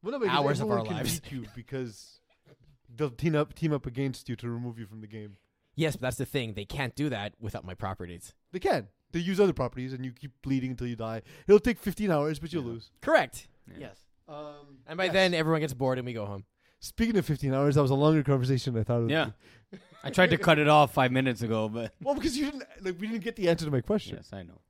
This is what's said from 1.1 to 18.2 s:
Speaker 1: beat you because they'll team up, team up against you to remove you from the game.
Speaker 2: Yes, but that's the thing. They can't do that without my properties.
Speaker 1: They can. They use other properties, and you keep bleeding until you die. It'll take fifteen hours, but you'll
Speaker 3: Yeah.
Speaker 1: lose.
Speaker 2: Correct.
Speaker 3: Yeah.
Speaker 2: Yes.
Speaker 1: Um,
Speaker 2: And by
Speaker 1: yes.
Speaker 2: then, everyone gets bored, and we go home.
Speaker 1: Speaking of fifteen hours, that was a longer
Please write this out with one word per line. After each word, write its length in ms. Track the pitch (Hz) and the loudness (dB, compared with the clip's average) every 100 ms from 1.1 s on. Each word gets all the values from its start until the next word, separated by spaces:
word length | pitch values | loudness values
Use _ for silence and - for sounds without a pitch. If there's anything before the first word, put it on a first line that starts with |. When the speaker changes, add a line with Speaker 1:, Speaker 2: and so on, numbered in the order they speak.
| 165 | -6
Speaker 1:
beat 120 | - | -8
you 140 | 135 107 123 | -12 -12 -16
because 640 | 113 135 123 104 - _ _ _ _ - _ _ _ 117 | -10 -8 -8 -12 -20 _ _ _ _ -20 _ _ _ -4
they'll 140 | 147 | -4
team 260 | 120 160 151 | 0 2 2
up, 180 | 151 | 0
team 200 | - 165 | -2 -2
up 120 | 147 131 | 0 -4
against 440 | 120 139 127 - | -4 -4 -4 -10
you 60 | 117 | -8
to 120 | 120 | -6
remove 300 | 117 123 113 | -6 -8 -12
you 60 | 104 | -16
from 160 | 110 | -16
the 60 | 107 | -16
game. 300 | 110 104 98 _ _ _ - | -14 -16 -18 _ _ _ -4
Speaker 2:
Yes, 200 | 156 - | -4 -2
but 60 | |
that's 140 | 127 123 | -6 -4
the 80 | 131 | -4
thing. 280 | - 113 | -4 -6
They 120 | 101 104 | -8 -10
can't 300 | 139 127 - | -6 -6 -4
do 140 | 147 | -4
that 240 | 113 104 _ | -4 -8 _
without 240 | 110 110 92 | -10 -10 -12
my 80 | 90 | -8
properties. 580 | 98 95 87 87 - _ _ | -8 -8 -12 -14 -18 _ _
Speaker 1:
They 80 | 185 | -6
can. 280 | 381 190 101 _ _ | -2 -2 -4 _ _
They 60 | 170 | -6
use 200 | 175 190 | -2 4
other 140 | 202 | 2
properties, 400 | 151 123 127 127 | 4 -4 -4 -10
and 100 | 131 | -8
you 80 | 131 | -10
keep 200 | 117 143 _ | -12 -18 _
bleeding 300 | 135 135 127 | -2 -2 -2
until 140 | 123 123 | -6 -6
you 100 | 117 | -6
die. 240 | 110 113 - - - | -8 -8 -12 -14 6
It'll 140 | 208 | 6
take 160 | 240 233 | 6 -2
fifteen 320 | - - 208 | -4 -4 0
hours, 280 | 156 147 151 | 2 0 -4
but 120 | 156 | -6
you'll 120 | 165 120 | -6 -6
Speaker 3:
Yeah. 60 | |
Speaker 1:
lose. 200 | 117 - _ | -10 -14 _
Speaker 2:
Correct. 480 | - 311 135 - - _ - | 4 4 4 -8 -20 _ -20
Speaker 3:
Yeah. 100 | 90 | -18
Speaker 2:
Yes. 180 | 120 95 _ _ - | -18 -20 _ _ -18
Speaker 1:
Um, 520 | 147 151 147 143 139 - | -14 -14 -16 -20 -20 -14
Speaker 2:
And 120 | 165 | -2
by 80 | 185 | 2
Speaker 1:
yes. 80 | |
Speaker 2:
then, 200 | 185 185 | 4 4
everyone 280 | 175 160 160 | 4 2 2
gets 120 | 151 | 0
bored, 240 | 127 131 127 | 0 0 0
and 80 | 123 | -4
we 60 | |
go 140 | 113 104 | -6 -6
home. 180 | 101 101 _ _ _ | -8 -12 _ _ _
Speaker 1:
Speaking 340 | - - 226 214 | -16 -2 2 2
of 80 | - | 0
fifteen 280 | 143 139 | -2 0
hours, 220 | 131 143 143 | 2 4 4
that 60 | |
was 80 | 139 | 4
a 40 | 135 | 4
longer 260 | 151 156 | 6 4